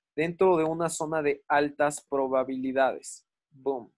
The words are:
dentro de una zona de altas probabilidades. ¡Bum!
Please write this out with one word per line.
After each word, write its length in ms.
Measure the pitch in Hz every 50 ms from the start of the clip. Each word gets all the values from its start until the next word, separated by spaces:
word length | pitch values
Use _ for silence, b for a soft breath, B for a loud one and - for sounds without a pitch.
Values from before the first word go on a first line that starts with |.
| _ _ _
dentro 400 | - 156 170 170 165 190 190 180
de 80 | 160 160
una 240 | 156 160 165 170 160
zona 340 | - - 165 151 160 160 147
de 220 | 147 143 - -
altas 580 | - 151 143 147 147 143 - 147 147 147 - - _
probabilidades. 1120 | - 139 135 131 131 131 131 131 131 131 131 131 127 135 135 127 104 76 - - - - _ _ _ _ _ _ _
¡Bum! 400 | 135 131 135 139 127 110 92 _